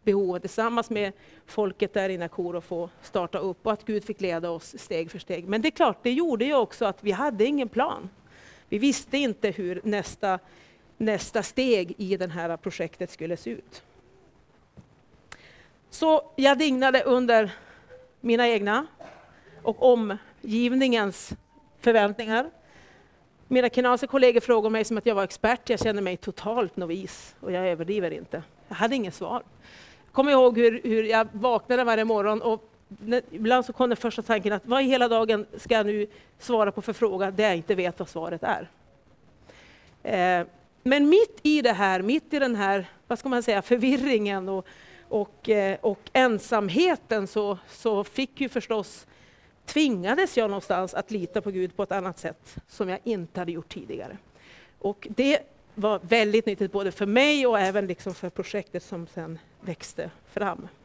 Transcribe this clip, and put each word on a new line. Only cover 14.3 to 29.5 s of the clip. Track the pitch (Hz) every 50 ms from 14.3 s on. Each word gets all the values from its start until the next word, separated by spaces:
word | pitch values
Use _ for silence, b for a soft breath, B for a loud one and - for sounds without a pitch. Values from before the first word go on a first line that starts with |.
| _ _ _ _ _ _ _ _ _ - - _ _ _ _ _ _ _ _ - B B B B B B B B B B B _
Så | - - 320 320 311 294 - - -
jag | - 269 277 277 254
dignade | 311 294 262 254 262 269 254 262
under | - 262 247 254 254 240 233 220 214 190 B B B B B B B B B B - - _ _
mina | - 233 226 233 247 233
egna | 233 208 202 202 214 254 311 - - - B B B B B B B B B B B B
och | B - 214 -
omgivningens | 240 254 247 233 220 208 196 208 - - - _ - 220 208 233 240 240 254 262 269 262 233 226 208 196 185 - - - - - _ _ _ _ _ _ _ -
förväntningar. | - 240 226 220 202 202 208 - 226 214 220 233 269 330 - _ b b b b b b b b b b b b b b _ _ _ -
Mina | 254 254 247 233
kenyanska | - 247 247 247 247 240 277
kollegor | 247 - 277 247 247 240 233
frågade | - - 240 220 208 220
mig | 220 220 214
som | - 226 214
att | -
jag | 233 214
var | 196 196
expert. | 185 - - - 220 247 - - -
Jag | 233 196
kände | - 220 208 202
mig | 196 185 180
totalt | - - 202 175 - - 208 226 247 214 175 -
novis | 196 180 165 165 190 185 - - - - - - -
och | - 196
jag | 180 180 185 185
överdriver | 170 160 165 170 208 208 180 165
inte. | 156 151 170 - - 165 156 - _ _ _ -
Jag | 196
hade | 165 208 226 277
inget | 262 214 180 -
svar. | - 185 - 233 247 - -